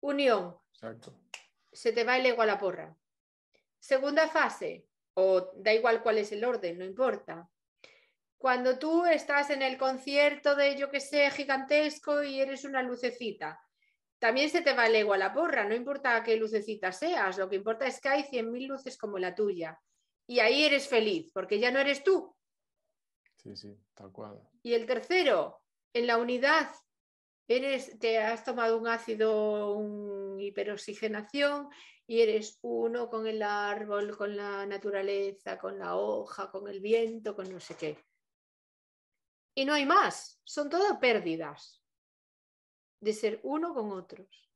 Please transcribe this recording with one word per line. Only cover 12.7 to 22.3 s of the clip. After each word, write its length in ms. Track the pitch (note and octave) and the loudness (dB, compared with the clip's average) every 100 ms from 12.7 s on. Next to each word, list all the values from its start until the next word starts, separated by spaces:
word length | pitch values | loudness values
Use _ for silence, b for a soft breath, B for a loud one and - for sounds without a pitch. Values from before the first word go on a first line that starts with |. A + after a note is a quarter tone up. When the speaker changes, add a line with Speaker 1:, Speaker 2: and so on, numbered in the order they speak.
| C4+ | -4
Speaker 1:
lucecita, 760 | B3+ B3 B3 A#3 A#3 - D3+ D#3+ _ _ _ _ _ _ | -2 -4 -4 -4 -8 -6 -10 -12 _ _ _ _ _ _
también 300 | A3+ B3 D4 | 2 4 2
se 120 | E4+ | 2
te 120 | D#4 | 2
va 140 | B3 A3+ | 4 6
el 80 | A3 | 4
ego 180 | G#3+ | 4
a 40 | G3 | 2
la 160 | F#3+ | 2
porra, 320 | A3 E4+ C#4 G3+ | 2 0 2 0
no 100 | A3+ | -2
importa 460 | B3 C#4 C#4 A#3 | -2 -2 2 2
qué 140 | A#3 A3 | 2 0
lucecita 540 | A3 G#3+ G#3 G#3 F#3 | 2 -2 -4 -4 -4
seas, 460 | F3+ D#4 E4+ G3 F#3 | -2 -2 0 0 0
lo 120 | F#3+ | -2
que 80 | G3 | -2
importa 280 | G#3+ A3 B3+ | -2 -2 -4
es 120 | A#3+ | -4
que 80 | C#4 | -2
hay 140 | C#4 | -2
cien 280 | C#4+ B3+ A3+ | -2 -6 -4
mil 140 | B3 C4+ | -6 -8
luces 300 | C4+ C4 B3+ | -10 -10 -10
como 200 | G#3+ G3 | -8 -4
la 180 | F#3 F3+ | -6 -2
tuya. 440 | G#3 F3+ D#3+ D#3+ _ _ _ _ - | -2 -2 -8 -12 _ _ _ _ -2
Y 120 | A#3+ | 2
ahí 240 | A3 C4+ D4+ | 4 6 4
eres 220 | C#4+ C#4 | 4 2
feliz, 440 | A#3 G#3+ F3 - | 2 2 -2 -4
porque 260 | G3 F#3 G#3 | -8 -2 0
ya 120 | B3 | 2
no 80 | C4 | 2
eres 240 | C#4 C4+ | 2 2
tú. 320 | F#4+ F#4 - | 4 2 0